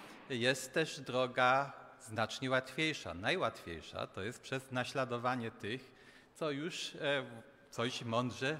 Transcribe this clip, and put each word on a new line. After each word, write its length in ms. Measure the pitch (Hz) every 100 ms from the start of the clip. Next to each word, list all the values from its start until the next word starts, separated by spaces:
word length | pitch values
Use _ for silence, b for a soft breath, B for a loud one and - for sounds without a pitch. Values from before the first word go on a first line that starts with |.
| B B -
jest 420 | 127 123 135 -
też 280 | 160 156 -
droga 720 | 131 123 127 120 127 131 139 - - -
znacznie 500 | - 107 110 - 131
łatwiejsza, 640 | 131 127 - 156 143 92
najłatwiejsza, 920 | 85 113 180 120 - - 80 - 92 -
to 160 | -
jest 180 | 101 -
przez 320 | - 131 -
naśladowanie 800 | 127 123 139 123 120 123 127 113
tych, 420 | - 101 131 - - B B B
co 160 | - 160
już, 440 | 143 165 - -
e, 300 | - 147 143 123 117 - - -
coś 320 | - 120 -
mądrze 560 | 120 113 123 101 135